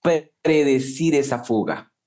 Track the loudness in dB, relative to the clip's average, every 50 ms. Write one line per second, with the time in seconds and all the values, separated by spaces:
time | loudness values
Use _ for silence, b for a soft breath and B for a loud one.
0 | -2 0 0 0 -2 -8 _ _ -2 0 2 2 2 2 2 0 0 -4 -4 -2
1 | 0 2 2 2 0 0 -4 -6 -4 -2 -2 -2 -2 -2 -6 -8 -10 _ _ _
2 | _